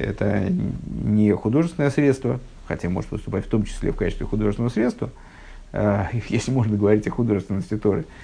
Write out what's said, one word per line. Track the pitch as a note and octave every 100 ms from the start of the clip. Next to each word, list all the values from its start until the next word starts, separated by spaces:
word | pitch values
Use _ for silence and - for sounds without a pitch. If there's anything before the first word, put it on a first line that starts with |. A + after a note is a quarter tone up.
| G#2
это | G2 G2+ G2+ G2 F3+ A2 - - -
не | - G#2+ G#2
художественное | G2 G#2+ C3+ E3+ - C#3+
средство, | C3 C#3+ C3 B2 B2+ - - -
хотя | - F2
может | F2+ -
выступать | - - G2 -
в |
том | A2+
числе | G#2 - -
в | -
качестве | F2 - -
художественного | A2 G#2+ G#2 A#2
средства, | G3+ A#3+ - A2+ - - - - - -
а, | - G#2 G2+ G2 A#2
<laughs> | -
если | A2+ -
можно | C3 A2 G#2
говорить | G2+ G#2+ -
о |
художественности | - A#2+ G2+ - G2 F2 A2
Торы. | G#2 F#2+ - -